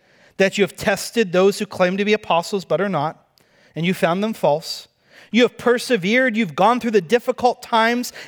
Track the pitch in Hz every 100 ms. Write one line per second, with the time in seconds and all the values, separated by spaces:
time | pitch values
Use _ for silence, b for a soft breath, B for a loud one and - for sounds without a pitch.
0 | b b b b 190 208 185 - 220 196
1 | - 233 196 180 196 196 208 - 180 196
2 | 202 214 - 170 170 196 - 156 202 160
3 | 151 - _ _ b b b 156 175 185
4 | 175 185 214 - 156 151 - - - _
5 | b b b 220 240 - 240 240 - 226
6 | 180 240 262 214 196 139 202 247 233 214
7 | 156 233 - 233 247 - - 226 226 240
8 | 240 B